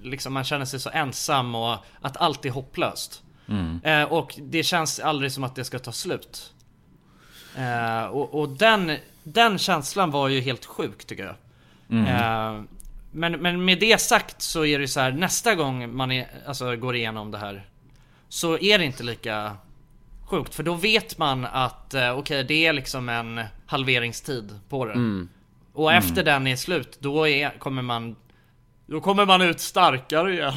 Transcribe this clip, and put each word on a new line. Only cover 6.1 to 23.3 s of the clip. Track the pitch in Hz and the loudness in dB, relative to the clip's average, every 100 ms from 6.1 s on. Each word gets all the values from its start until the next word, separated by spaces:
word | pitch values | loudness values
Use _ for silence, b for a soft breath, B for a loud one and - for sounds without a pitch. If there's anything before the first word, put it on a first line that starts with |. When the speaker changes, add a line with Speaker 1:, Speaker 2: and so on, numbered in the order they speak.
| 165 - - - - _ _ _ - _ B B B B 131 | -6 -8 -18 -18 -20 _ _ _ -20 _ B B B B -6
Speaker 1:
Eh, | 123 120 113 113 | -4 -2 0 -2
och, | 104 131 123 147 | -2 -4 -2 -2
och | 147 | -4
den, | 135 220 214 165 143 - - | 4 6 6 2 -2 -8 -20
den | 156 220 233 180 | -2 4 6 6
känslan | - 165 135 202 175 | 2 0 0 0 2
var | 143 135 | 4 2
ju | 135 | 2
helt | 131 117 | 0 -4
sjuk, | - - 131 101 - | -6 -6 -6 -6 -14
tycker | 107 | -10
jag. | 95 - - b b b b | -10 -12 -20 b b b b
Speaker 2:
Mm. | 117 110 | 2 2
Speaker 1:
Eh, | 120 117 113 110 107 104 - - - - | 2 2 0 -2 -6 -12 -18 -16 -16 -12
men, | 151 170 | -4 -4
men | 160 175 175 | -2 -2 0
med | 185 175 | 2 4
det | 220 196 | 6 4
sagt | - 214 - - | 6 2 2 -8
så | - 165 | -4 0
är | 151 143 | 2 2
det | 135 | 0
så | 143 | 2
här, | 131 | 2
nästa | 139 185 - 233 | 2 0 0 2
gång | 180 139 127 120 127 | 2 2 -2 -4 -4
man | 127 | 0
är, | 127 - 127 135 | -2 -4 -12 -10
alltså, | 131 127 117 | -6 -4 -2
går | 127 120 | -2 -2
igenom | 113 110 104 | -2 -4 -8
det | 104 | -8
här, | 101 98 98 - - b b b b | -8 -10 -16 -20 -20 b b b b
så | - 170 160 | -2 0 2
är | 190 208 | 4 4
det | |
inte | 147 127 | 4 -4
lika | 120 110 113 107 107 101 - - - - - - | -8 -6 -4 -4 -4 -8 -18 -20 -20 -20 -20 -16
sjukt, | - 180 - | -4 -4 -4
för | - | -4
då | 156 | -4
vet | 170 214 214 220 - | 0 2 2 0 -2
man | 151 131 | 0 0
att, | 123 131 123 - - | -2 -2 -2 -4 -6
eh, | 135 123 | 0 0
okej, | 131 147 139 | 0 -2 -2
det | 131 156 160 | 0 4 4
är | |
liksom | 143 135 135 123 | 2 -2 -6 -4
en | 117 117 | -4 -4